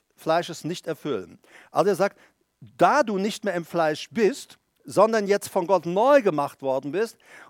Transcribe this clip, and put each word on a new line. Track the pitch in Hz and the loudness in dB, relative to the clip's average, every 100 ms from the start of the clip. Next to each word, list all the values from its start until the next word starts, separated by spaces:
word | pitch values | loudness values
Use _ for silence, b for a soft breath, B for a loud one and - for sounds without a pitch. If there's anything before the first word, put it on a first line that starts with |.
| _ | _
Fleisches | _ 160 165 170 170 | _ -2 -2 -2 -8
nicht | 151 175 - | -10 -8 -8
erfüllen. | 156 156 110 87 87 B B B | -8 -6 -8 -8 -18 B B B
Also | - 175 | 0 0
er | 170 | 2
sagt, | 196 b b _ _ _ | -2 b b _ _ _
da | 107 - 175 262 | -16 2 4 4
du | 226 196 | 0 -2
nicht | 202 - | -4 -4
mehr | 208 | -4
im | 175 | -4
Fleisch | 165 170 156 151 - | -4 -2 0 -2 -6
bist, | 147 214 277 - - _ _ - | 0 0 0 -8 -20 _ _ -4
sondern | 139 214 226 202 | 2 4 4 0
jetzt | 202 - | -2 -2
von | 196 175 | -4 0
Gott | 190 165 | 0 0
neu | 180 247 285 | 0 4 4
gemacht | 202 151 143 - | 4 0 -2 -4
worden | 135 131 139 | -4 -4 -4
bist | 165 226 - B B | -4 -6 -8 B B